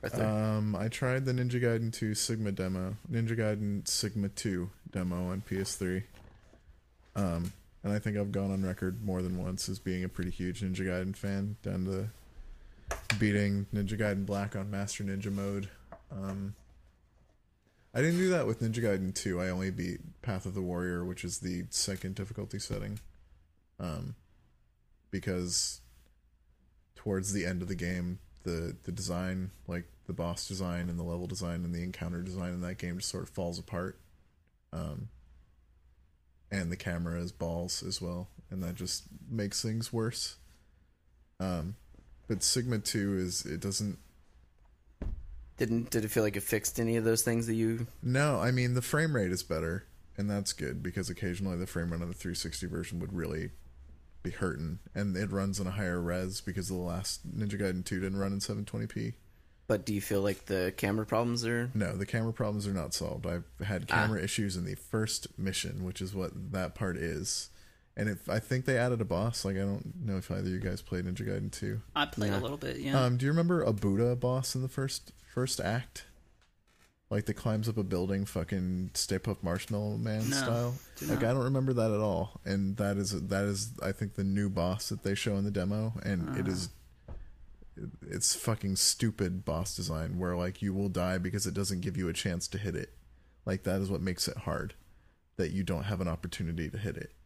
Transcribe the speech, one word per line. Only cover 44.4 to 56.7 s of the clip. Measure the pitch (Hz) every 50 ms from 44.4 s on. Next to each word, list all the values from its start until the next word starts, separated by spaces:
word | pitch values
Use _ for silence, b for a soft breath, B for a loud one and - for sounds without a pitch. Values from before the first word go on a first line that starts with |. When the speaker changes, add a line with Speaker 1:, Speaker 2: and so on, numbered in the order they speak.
| - - _ - - - - _ _ - - _ - - - - - - - - - - -
Speaker 1:
Didn't, | - 135 107 113 117 117 117
did | - 117 107
it | 107
feel | - 120
like | 107 107 101
it | 104
fixed | 98 - - 107 - - - -
any | 117 113 117
of | 117 110
those | 113 113 113
things | - 123 117 117 117
that | 117 113
you | 113 113 113 113 117 117 - - -
Speaker 2:
No, | - 123 123 135 147 151 135 95
I | 87 120
mean, | 127 127 123 123 123
the | 127
frame | 120 - - 151 160 160 147
rate | 120 98 92
is | 92 87
better, | - - 82 80 78 82 85 98 - - - - - - - -
and | 101 104
that's | 101 101 98 -
good, | - - 78 65 - -
because | 69 87 87 98 90 -
occasionally | 87 - - 92 87 92 101 95 90
the | 85 92
frame | 95 - 87 85 85
rate | 85 82
on | 85 85
the | 90
three | - - 92 90
sixty | - - 82 80 - -
version | 85 85 85 87 - - 87
would | 90 95 98
really | 87 80 80 78 80 - - - - - - - - - - - - - - - -
be | - 90
hurting, | - - - 90 67 64 78 80 82 101 - - -
and | 90 101 101 92
it | 90 107 95
runs | 95 98 98 98 95 101
in | 98
a | 90
higher | 92 104 101 90 87 90
res | 85 85 87 92 92 92 98 -
because | - - 87 98 87
the | -